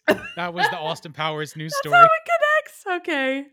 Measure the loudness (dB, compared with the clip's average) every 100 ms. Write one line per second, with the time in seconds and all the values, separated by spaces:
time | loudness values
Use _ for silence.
0 | 0 0 0 -8 -6 0 -2 0 -4 -6
1 | -8 -6 -4 -4 -6 -8 -6 -4 4 6
2 | 6 4 -2 0 2 0 -2 -12 -6 -6
3 | -2 -2 -2 -4 -8